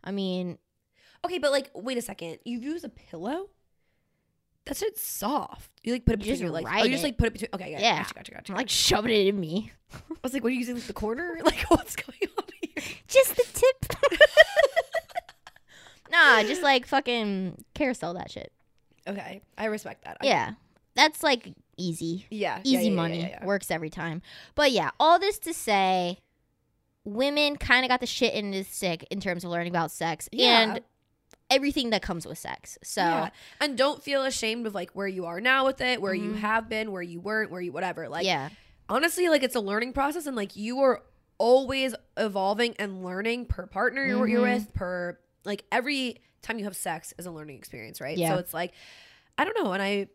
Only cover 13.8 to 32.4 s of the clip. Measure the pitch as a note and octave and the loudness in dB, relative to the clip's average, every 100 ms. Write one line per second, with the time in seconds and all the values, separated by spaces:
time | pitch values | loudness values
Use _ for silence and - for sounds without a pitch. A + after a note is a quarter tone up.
13.8 | - - C#5 F4 D#5 - F5 G5+ C#5+ D#5+ | -4 0 2 8 8 10 6 6 2 2
14.8 | - E5 - - - - - - _ - | -2 -4 -4 -12 -12 -20 -20 -20 _ -20
15.8 | - - - E4+ D4+ A#3 G#3 F4+ D4+ C4 | -20 -20 0 8 10 8 6 2 4 2
16.8 | B3 C4+ C4+ A#3+ G#3+ G3 F#3 - - - | 4 0 0 -2 0 -2 -4 -8 -16 -2
17.8 | C#4+ B3+ E3 F3 - - - _ _ _ | -2 0 -6 -8 -10 -12 -16 _ _ _
18.8 | _ _ - G3+ - F#3+ _ - A3 G#3+ | _ _ -12 -10 -12 -16 _ -6 -4 -4
19.8 | - - - - C#4 F#3+ G#2+ G#3+ _ _ | -8 -14 -16 -2 2 2 0 -8 _ _
20.8 | _ - D4 D#4 D#4+ B3+ G3 - _ - | _ 2 4 4 0 0 -4 -20 _ -8
21.8 | F3+ E3 E3 F3 - G#3+ F#3+ A#2 C4+ B3+ | -6 -4 -4 -6 -8 -6 -6 -4 2 2
22.8 | A3 F#3+ E3 E3+ E3+ - F#3 G3 - D#3+ | 4 2 0 -4 -8 -8 -2 -2 -2 -4
23.8 | D#3+ F3 E3 D#3+ - - - - D4 A3+ | -4 -8 -8 -8 -12 -20 -14 2 4 4
24.8 | D3+ - D4+ F4 G4 G4+ - - - G3+ | 0 2 6 6 4 -2 -6 -8 0 2
25.8 | F#3+ F#3 F3 F#3 _ _ _ _ _ _ | 4 2 0 -6 _ _ _ _ _ _
26.8 | _ _ - G#3 C4+ D4 D4 C#4+ - B3+ | _ _ -10 -2 0 2 2 0 2 2
27.8 | B3+ B3+ A#3+ - A#3 - G#3 F#3+ F#3+ - | 4 0 0 0 0 0 -4 -6 -8 -6
28.8 | F#3+ E3 - G3+ F#3+ F3 F3+ E3+ E3+ F3 | -4 -4 -6 -8 -4 -6 -4 -4 -2 -2
29.8 | D#3 - E3 D#3 - A3+ B3 A#3 A3 G3+ | -2 -4 -4 -4 -8 4 6 8 4 0
30.8 | - _ _ _ _ - _ C4+ C#4 D4 | -10 _ _ _ _ -20 _ 2 2 -2
31.8 | A#3+ G#3+ - F3 - D#3+ | 0 -2 -2 -8 -8 -12